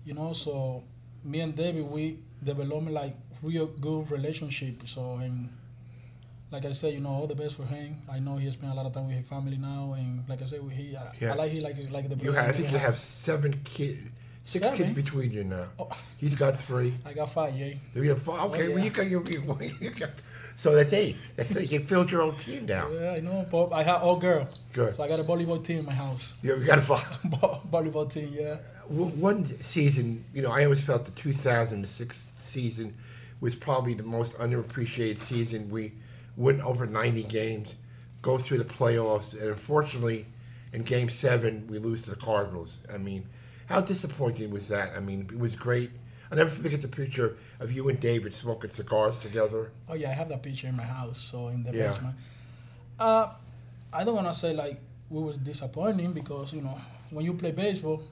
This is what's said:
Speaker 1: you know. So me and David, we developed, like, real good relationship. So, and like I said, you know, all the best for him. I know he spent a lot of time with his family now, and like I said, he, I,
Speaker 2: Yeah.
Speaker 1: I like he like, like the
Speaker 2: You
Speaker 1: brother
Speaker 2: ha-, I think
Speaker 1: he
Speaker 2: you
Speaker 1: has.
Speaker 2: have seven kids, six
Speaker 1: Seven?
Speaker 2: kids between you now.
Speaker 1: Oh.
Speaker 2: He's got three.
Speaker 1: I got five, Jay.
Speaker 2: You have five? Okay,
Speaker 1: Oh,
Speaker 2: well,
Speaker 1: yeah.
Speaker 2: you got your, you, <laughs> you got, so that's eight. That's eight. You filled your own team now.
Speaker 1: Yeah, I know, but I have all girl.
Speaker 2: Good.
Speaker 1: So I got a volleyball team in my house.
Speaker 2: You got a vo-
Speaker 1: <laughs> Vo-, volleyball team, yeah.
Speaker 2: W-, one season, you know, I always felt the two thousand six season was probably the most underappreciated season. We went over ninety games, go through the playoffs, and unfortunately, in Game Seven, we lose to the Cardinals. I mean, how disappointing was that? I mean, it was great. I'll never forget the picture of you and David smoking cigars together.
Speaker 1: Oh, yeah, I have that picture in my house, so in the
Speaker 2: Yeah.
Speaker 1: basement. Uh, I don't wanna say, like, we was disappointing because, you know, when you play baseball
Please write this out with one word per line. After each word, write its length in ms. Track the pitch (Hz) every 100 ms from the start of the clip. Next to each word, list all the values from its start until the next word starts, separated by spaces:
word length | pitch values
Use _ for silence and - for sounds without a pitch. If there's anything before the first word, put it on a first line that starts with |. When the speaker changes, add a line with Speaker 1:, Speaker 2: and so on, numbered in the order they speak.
Speaker 1:
you 100 | 123
know. 180 | 147 160
So 500 | 160 151 139 131 127 - - - -
me 160 | 143 156
and 140 | 160
David, 300 | 156 175 165 147
we 280 | 151 156 160 - -
developed, 480 | 139 143 139 151 160
like, 240 | 151 135 123 - -
real 240 | 156 165 160
good 440 | 156 147 156 151
relationship. 760 | 143 143 156 147 - 131 120 120
So, 300 | 131 123 123
and 320 | 127 123 123 - - - - - - - - - -
like 140 | 139
I 80 | 139
said, 220 | 135 156
you 60 | 139
know, 100 | 139
all 160 | 139 151
the 80 |
best 220 | 143 147 143
for 80 |
him. 320 | 127 147 147 147 135
I 80 | 131
know 180 | 139 139
he 140 | 135
spent 220 | 127 139
a 20 |
lot 120 | 135 131
of 60 |
time 160 | 135 135
with 80 | 127
his 120 | 123
family 280 | 139 139 135
now, 380 | 135 139 139
and 320 | 135 127 123 127
like 140 | 131
I 40 | 131
said, 140 | 147 139
he, 260 | 131 143 135
I, 160 | 113 -
Speaker 2:
Yeah. 120 | 117
Speaker 1:
I 40 | 123
like 160 | 156
he 80 | 160
like, 160 | 151 139 135
like 180 | 139 135
the 80 | 131
Speaker 2:
You 160 | 131
Speaker 1:
brother 100 | 139
Speaker 2:
ha-, 60 | 120
I 40 |
think 160 | - 147
Speaker 1:
he 60 |
Speaker 2:
you 40 | 139
Speaker 1:
has. 160 | 135
Speaker 2:
have 40 | 117
seven 600 | - - - 156 143 139
kids, 360 | - - 143 - - - - -
six 200 | - 180
Speaker 1:
Seven? 140 | 214 254
Speaker 2:
kids 120 | 180
between 420 | 143 139 139 123
you 120 | 104
now. 220 | 95 92 90 -
Speaker 1:
Oh. 120 | - - - -
Speaker 2:
He's 180 | 147
got 220 | 139 139 131
three. 380 | - 123 123 123
Speaker 1:
I 80 | 147
got 180 | 147 147
five, 260 | 165 151 131
Jay. 220 | 139 139 -
Speaker 2:
You 140 | 123 147
have 140 | 131
five? 180 | 165 170 196
Okay, 180 | 175 170
Speaker 1:
Oh, 20 |
Speaker 2:
well, 80 | 180
Speaker 1:
yeah. 60 |
Speaker 2:
you 60 | 214
got 180 | 202 196
your, 140 | 180 170
you, 300 | 160 143 - 120
<laughs> 100 | -
you 100 | -
got, 200 | - 151 - - - -
so 200 | - 156
that's 180 | 151 143
eight. 240 | 196 196 - - -
That's 200 | 120 190
eight. 160 | 156
You 80 | 147
filled 320 | 143 185 180
your 100 | 180
own 140 | 160 147
team 300 | - 269 220
now. 220 | 95 160
Speaker 1:
Yeah, 220 | 165 170
I 80 | 170
know, 260 | 170 190 175
but 220 | 170 175
I 100 | 160
have 200 | 156 175
all 140 | 180 175
girl. 300 | 180 160 135 - -
Speaker 2:
Good. 200 | 123 117
Speaker 1:
So 100 | 104
I 60 | 147
got 100 | 160
a 60 |
volleyball 400 | 156 170 170 165
team 140 | 165 165
in 80 | 143
my 80 |
house. 400 | 131 135 127 - -
Speaker 2:
You 140 | 127 131
got 220 | 131 151
a 40 |
vo- 140 | - 135
Speaker 1:
<laughs> 280 | - -
Vo-, 360 | 175 147 196 135 -
volleyball 420 | 165 160 151 147
team, 180 | 156 147
yeah. 260 | 143 151 156 - - -
Speaker 2:
W-, 160 | 147 175 143
one 280 | 185 208
season, 800 | 143 - - 165 143 127 117 117 -
you 80 | 135
know, 80 | 127
I 140 | 127
always 160 | 147 139
felt 240 | 147 120
the 60 | -
two 200 | - 151
thousand 540 | 135 131 117 117 104 98
six 460 | - 120 - - -
season 580 | - 135 120 113 110 - - - - -
was 140 | 120
probably 400 | 120 - 131 120
the 80 | 110
most 340 | 110 117 117 -
underappreciated 800 | 120 117 113 135 117 123 113 104
season. 500 | - 120 117 110 104
We 220 | 110 107 - - - - -
went 240 | 127 139
over 260 | 135 123 117
ninety 360 | 110 120 117
games, 500 | 110 110 110 110 104 - - - - -
go 160 | - 131
through 200 | 127 127
the 60 |
playoffs, 680 | - - 120 117 113 107 -
and 160 | 107 107
unfortunately, 800 | 107 - 151 147 127 117 113 104 - - - -
in 100 | 117
Game 260 | 117 123 120
Seven, 580 | - 131 123 113 110 110
we 100 | 107
lose 240 | 113 113
to 80 | 110
the 60 | 95
Cardinals. 640 | 113 104 101 90 85 - -
I 60 | 101
mean, 260 | 98 95 - - - - -
how 140 | 185
disappointing 720 | 190 185 143 - 123 117 107
was 180 | 101 101
that? 240 | 101 95 92
I 40 |
mean, 280 | 98 98 95
it 60 | 117
was 180 | 117 110
great. 340 | 120 123 120 - - - -
I'll 80 | 151
never 100 | 160
forget 300 | 143 160 143
the 80 | 135
picture 480 | - 135 123 113 - - -
of 100 | 113
you 160 | 131 135
and 100 | 123
David 320 | 117 117 104
smoking 380 | - 120 113 104
cigars 500 | - - 107 107 117
together. 500 | 110 110 107 110 110 - -
Speaker 1:
Oh, 60 |
yeah, 140 | 160 139
I 60 |
have 160 | 135 160
that 120 | 135
picture 240 | 135 135 131
in 80 | 127
my 60 |
house, 360 | 120 127 120 -
so 280 | - 123 120
in 140 | 123
the 100 | 120 113
Speaker 2:
Yeah. 120 | 107
Speaker 1:
basement. 260 | 101 127 - - - - - - - - -
Uh, 300 | 220 220 208 - - - - - -
I 100 | 151
don't 100 | 202 220
wanna 160 | 180
say, 220 | 165 170
like, 260 | 156 143 127 - - -
we 100 | 156
was 160 | 156 139
disappointing 760 | 131 - 131 156 202 196 175
because, 400 | 160 139 143 135
you 80 | 156
know, 160 | 135 123 - - -
when 160 | 151 165
you 80 |
play 180 | 170 175
baseball 500 | 156 208 180 156 156 -